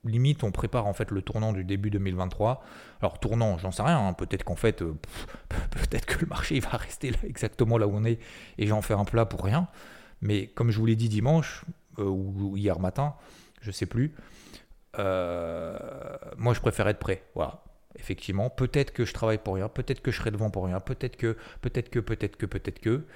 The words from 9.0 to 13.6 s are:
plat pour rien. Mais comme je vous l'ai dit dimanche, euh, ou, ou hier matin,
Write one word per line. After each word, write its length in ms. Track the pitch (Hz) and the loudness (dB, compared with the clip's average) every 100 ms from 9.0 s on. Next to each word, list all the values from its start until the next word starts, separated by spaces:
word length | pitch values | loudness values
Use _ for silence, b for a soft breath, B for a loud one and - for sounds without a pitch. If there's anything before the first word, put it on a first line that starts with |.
| 101 | 4
plat 200 | 113 110 | 4 2
pour 180 | 85 | 2
rien. 240 | 92 131 180 B B B B B | 2 2 0 B B B B B
Mais 260 | 101 104 107 | 0 0 0
comme 240 | - 117 | 0 2
je 80 | 110 | 4
vous 60 | 113 | 4
l'ai 100 | 110 | 4
dit 140 | 113 | 4
dimanche, 540 | 107 120 160 - - - - _ - | 2 6 4 4 -6 -12 -16 _ -2
euh, 40 | |
ou, 480 | 98 95 98 98 98 | 0 0 -2 -2 -2
ou 60 | 98 | 0
hier 220 | 101 85 | 2 2
matin, 360 | 92 113 147 - B B B - | 0 0 -2 -2 B B B -12